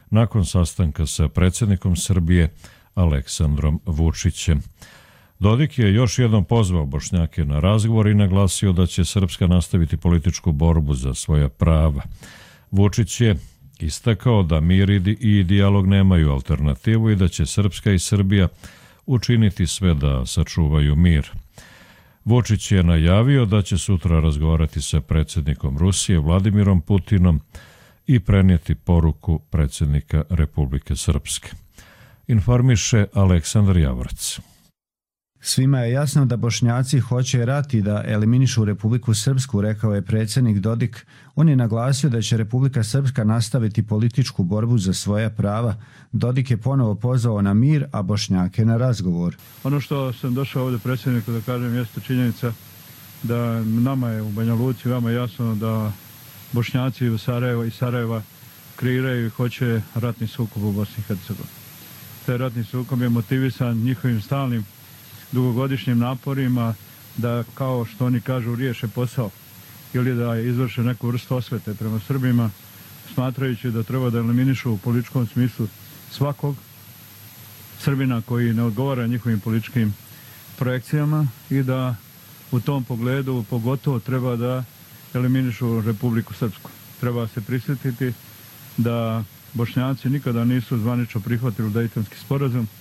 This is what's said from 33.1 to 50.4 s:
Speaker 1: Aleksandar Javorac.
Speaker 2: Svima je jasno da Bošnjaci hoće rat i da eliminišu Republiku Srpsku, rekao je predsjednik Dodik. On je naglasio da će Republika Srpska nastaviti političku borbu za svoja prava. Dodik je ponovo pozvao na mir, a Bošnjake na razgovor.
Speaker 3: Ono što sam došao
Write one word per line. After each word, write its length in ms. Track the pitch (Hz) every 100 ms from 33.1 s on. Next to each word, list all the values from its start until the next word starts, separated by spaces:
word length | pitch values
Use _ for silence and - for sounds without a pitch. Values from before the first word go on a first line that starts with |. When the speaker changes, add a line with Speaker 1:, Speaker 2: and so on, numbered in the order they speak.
Speaker 1:
Aleksandar 640 | - 95 90 - 110 101 90
Javorac. 600 | 73 64 64 - - - - _ _ _ _ _ _ _ _ _ -
Speaker 2:
Svima 340 | - 131 135
je 120 | 117
jasno 340 | 127 147 147 135
da 120 | 120
Bošnjaci 600 | 117 107 123 120 131 143
hoće 460 | - 123 127 123 117
rat 280 | 143 143
i 80 | -
da 220 | 104 104 110
eliminišu 600 | 107 107 123 135 - 107
Republiku 480 | 101 110 120 -
Srpsku, 480 | 107 - 131 127 104
rekao 340 | 104 107 110 101
je 60 |
predsjednik 560 | 92 110 110 - 123 101
Dodik. 480 | 101 117 127 - - - - -
On 140 | 160
je 60 | 135
naglasio 540 | 120 113 123 131 156
da 120 | 117
će 160 | 104 117
Republika 460 | 107 120 135 127
Srpska 400 | 107 139 135 123
nastaviti 600 | 107 113 113 135 113 104
političku 600 | 101 107 117 127 127 -
borbu 340 | 90 104 117 123
za 160 | 95
svoja 360 | 90 - 104 110
prava. 460 | 107 101 104 117 110 - - -
Dodik 400 | 117 117 127 127
je 60 | 113
ponovo 380 | 131 135 117 104
pozvao 460 | 123 127 117 107
na 120 | 98
mir, 320 | 101 131 151 135
a 100 | 107
Bošnjake 640 | 95 104 - 92 90 - 110
na 120 | 113
razgovor. 580 | 127 107 90 85 87 - - -
Speaker 3:
Ono 160 | 135 143
što 340 | 117 143 131
sam 200 | 120 135
došao 300 | 123